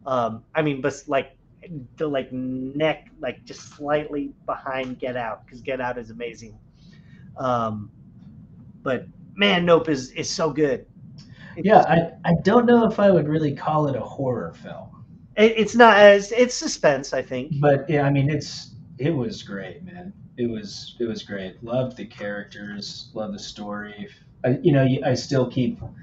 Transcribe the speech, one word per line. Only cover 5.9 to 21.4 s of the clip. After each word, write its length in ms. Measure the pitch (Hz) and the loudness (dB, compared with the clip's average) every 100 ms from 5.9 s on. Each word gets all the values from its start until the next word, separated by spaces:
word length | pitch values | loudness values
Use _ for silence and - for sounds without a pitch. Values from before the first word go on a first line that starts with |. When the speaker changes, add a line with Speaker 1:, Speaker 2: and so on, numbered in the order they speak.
| 123 | -8
Speaker 1:
is 120 | 113 | -12
amazing. 480 | 117 120 107 110 107 - _ - - - - - - | -12 -12 -14 -20 -20 -20 _ -20 -20 -20 -20 -20 -8
Um, 540 | 131 120 113 107 104 - - - - - - - - - | -2 -2 -2 -6 -12 -18 -20 -20 -20 -20 -20 -20 -20 -12
but 240 | 139 123 - - - | -6 -6 -6 -18 -20
man, 300 | - 202 180 | 0 2 2
Nope 240 | 175 165 160 | 4 4 4
is, 220 | 139 123 | -4 -4
is 180 | 160 143 | -8 -8
so 200 | - 160 | -4 -4
good. 360 | 139 147 117 - - - - - - - - | 0 0 0 -8 -20 -20 -20 -20 -20 -18 -4
It's 100 | 175 | 6
Speaker 2:
Yeah, 140 | 214 | 6
I, 500 | - 165 - - 165 | 6 4 2 -4 0
I 40 | 170 | 2
don't 200 | 190 240 233 | 4 4 6
know 200 | 240 220 | 4 4
if 120 | - | 4
I 100 | 202 | 4
would 180 | 175 147 | 4 4
really 260 | 156 147 | 0 -2
call 340 | - 156 151 147 | -4 -2 0 0
it 80 | 123 | -4
a 40 | |
horror 520 | 98 - 131 113 85 | -8 -6 -4 -4 -8
film. 500 | - 92 - - - - - - - | -12 -16 -16 -18 -20 -20 -20 -10 2
Speaker 1:
It, 180 | 220 220 | 4 4
it's 180 | 208 | 0
not 220 | 233 233 202 | 8 8 12
as, 340 | 208 202 196 | 10 10 4
it's 220 | 233 247 | 2 2
suspense, 580 | - 311 - 160 135 143 | 2 -6 0 2 2 -2
I 100 | 135 | -6
think. 380 | 127 127 135 139 | -6 -8 -6 0
Speaker 2:
But, 280 | 147 135 - | 2 2 0
yeah, 120 | 147 | 0
I 80 | 143 | 0
mean, 200 | 139 143 | 0 0
it's, 440 | 156 - - - - - - | -2 -6 -14 -18 -20 -20 -6
it 120 | 143 | -4
was 320 | 143 110 101 | -2 -4 -8
great, 400 | 98 98 95 147 | -12 -12 -12 -16
man. 280 | 180 175 127 - - - | -18 -18 -18 -18 -20 -6
It 100 | 120 | -6
was, 500 | 107 101 - - - | -6 -12 -16 -18 -8
it 60 | |
was 180 | 117 104 | -8 -8
great. 400 | - 98 | -10 -12